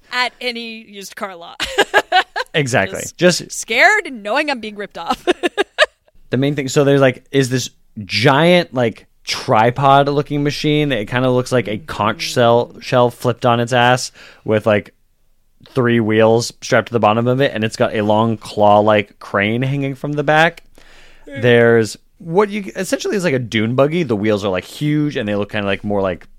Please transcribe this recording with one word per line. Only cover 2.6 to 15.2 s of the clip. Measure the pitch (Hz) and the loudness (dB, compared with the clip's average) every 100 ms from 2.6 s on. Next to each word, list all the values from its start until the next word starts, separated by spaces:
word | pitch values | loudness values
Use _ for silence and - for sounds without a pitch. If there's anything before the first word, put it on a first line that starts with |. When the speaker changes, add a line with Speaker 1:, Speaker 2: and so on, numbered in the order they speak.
| 135 117 95 95 | 0 0 0 -6
Speaker 1:
Just | - - | -12 2
Speaker 2:
Just | 175 165 - | 2 2 -6
Speaker 1:
scared | - - 233 339 427 339 | -12 -4 2 4 2 -4
and | 247 | -10
knowing | 202 269 302 | -4 -4 -2
I'm | 254 | -6
being | 214 208 | -8 -12
ripped | 196 180 | -14 -12
off. | 165 - - | -8 -6 -2
<laughs> | - 359 - - - 587 _ _ - - | -2 -2 -4 -6 -2 -2 _ _ -20 -6
Speaker 2:
The | 123 | -2
main | 139 147 | -2 -4
thing, | 131 | -2
so | 151 139 | 2 2
there's, | 143 | 4
like, | 135 - _ | 2 0 _
is | 135 131 | -2 0
this | 127 - _ _ - 98 | -2 -6 _ _ -16 -8
giant, | 104 131 139 170 180 170 | 0 2 4 4 2 0
like, | 123 117 - _ _ - | -2 -2 -4 _ _ -12
tripod | - - 113 120 123 139 139 143 | -8 0 2 2 2 4 4 4
looking | 143 143 147 | -2 -2 -2
machine. | 143 139 156 151 147 | -4 -2 -2 0 0
It | 120 107 | -2 -4
kinda | 123 131 | -2 0
looks | 123 123 | 0 0
like | 127 101 | -2 -2
a | 107 | -8
conch | - - 104 107 | -10 -4 -2 -2
shell, | - 131 117 120 120 - | -6 2 4 2 0 -10
shell | - 127 120 | -4 0 0
flipped | - 127 113 127 | 0 -6 -2 0
on | 117 | 0
its | 120 | 0
ass | 123 123 127 - - - - - | 2 2 2 -2 -14 -20 -14 -2
with, | 110 110 | 0 2
like, | 104 - _ _ _ | 0 -2 _ _ _